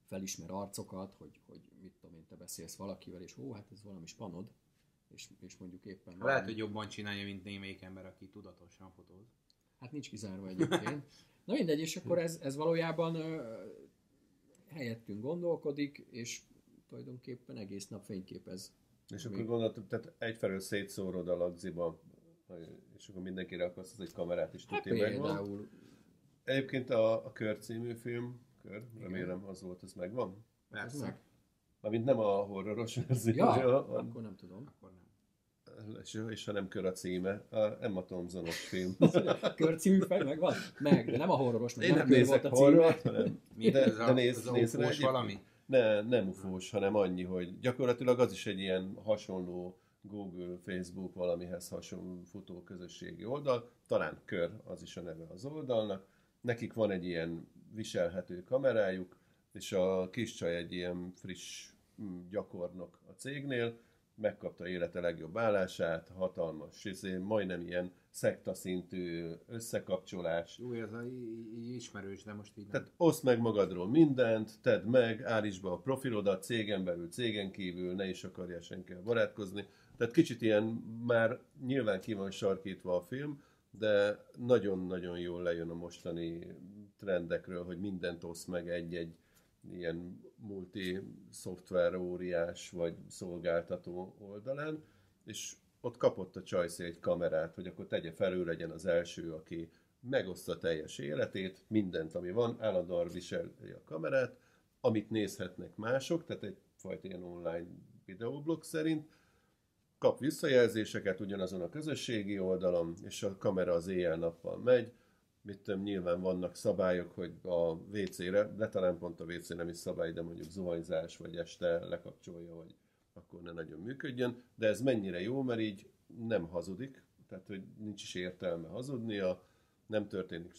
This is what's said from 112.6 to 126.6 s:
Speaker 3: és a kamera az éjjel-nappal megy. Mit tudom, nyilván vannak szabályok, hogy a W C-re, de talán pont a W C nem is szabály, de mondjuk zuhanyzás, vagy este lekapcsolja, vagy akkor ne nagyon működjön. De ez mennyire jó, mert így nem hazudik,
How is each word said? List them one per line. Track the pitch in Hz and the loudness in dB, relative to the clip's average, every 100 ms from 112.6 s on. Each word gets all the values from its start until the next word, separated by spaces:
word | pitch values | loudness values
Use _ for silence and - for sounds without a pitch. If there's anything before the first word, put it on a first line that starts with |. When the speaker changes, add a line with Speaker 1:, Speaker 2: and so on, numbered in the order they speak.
| 92 87 82 85 | 2 2 0 -4
Speaker 3:
és | 104 - | -10 -4
a | 101 95 | -4 -2
kamera | 110 92 90 | 0 2 4
az | 85 87 | 2 2
éjjel-nappal | 92 87 82 85 - - 92 | 0 2 2 -2 -4 -8 -2
megy. | 117 123 113 - _ _ _ _ | 4 4 4 -10 _ _ _ _
Mit | 104 98 | -14 -10
tudom, | - 98 | -4 -4
nyilván | 101 95 87 87 | -2 -2 0 0
vannak | 92 90 87 - | 0 0 -2 -2
szabályok, | 110 92 92 90 85 | 0 2 4 2 -2
hogy | - 87 82 | -8 -10 -8
a | - 87 85 | 0 2 2
W | 82 95 104 92 | 0 -4 -4 -4
C-re, | - 90 98 107 101 | -4 2 4 2 0
de | 107 | -2
talán | 101 92 85 | 2 2 2
pont | 87 85 | -4 -8
a | |
W | 82 85 | -8 -8
C | - | -6
nem | 85 85 | -6 -6
is | 85 | -6
szabály, | 92 87 85 | -6 -4 -4
de | 85 | -4
mondjuk | 82 85 80 | -8 -10 -10
zuhanyzás, | 90 90 85 82 80 85 - | -6 -4 -4 -2 -4 -4 -8
vagy | 85 85 | -10 -8
este | 82 - 87 85 | -8 -2 0 0
lekapcsolja, | 90 87 - - - 85 85 | -2 -8 -8 -16 -14 -14 -14
vagy | 82 82 - _ _ _ | -14 -18 -20 _ _ _
akkor | - 80 90 | -20 -20 -16
ne | 85 | -10
nagyon | 85 78 78 | -8 -8 -8
működjön. | 107 135 147 123 123 120 - | -10 -8 -6 -2 -2 -2 -12
De | - 110 | 2 2
ez | 104 | 4
mennyire | 135 113 98 87 | 4 2 0 -2
jó, | 98 135 | -2 -2
mert | 127 113 | 0 0
így | 110 95 - _ - - 113 | -2 -4 -14 _ -20 -8 0
nem | 104 85 | 0 0
hazudik, | 87 | -4